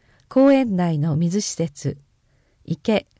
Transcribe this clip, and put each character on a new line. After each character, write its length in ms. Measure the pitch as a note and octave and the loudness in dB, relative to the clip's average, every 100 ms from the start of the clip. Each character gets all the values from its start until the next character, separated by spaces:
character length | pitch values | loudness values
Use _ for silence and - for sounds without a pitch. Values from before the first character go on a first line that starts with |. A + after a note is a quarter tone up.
| _ _ _ | _ _ _
公 220 | C4 C4+ | 4 4
園 240 | C4+ B3+ F#3 | 4 2 0
内 240 | F3 D#3 | 0 0
の 160 | D#3+ D#3 | -2 0
水 240 | E3+ G3 | -2 -2
施 160 | G3+ - | -4 -6
設、 420 | E3+ - C#3 - _ _ _ _ _ _ - | -8 -6 -10 -10 _ _ _ _ _ _ -12
池、 420 | E3 - G#3+ - | -8 -2 -2 -4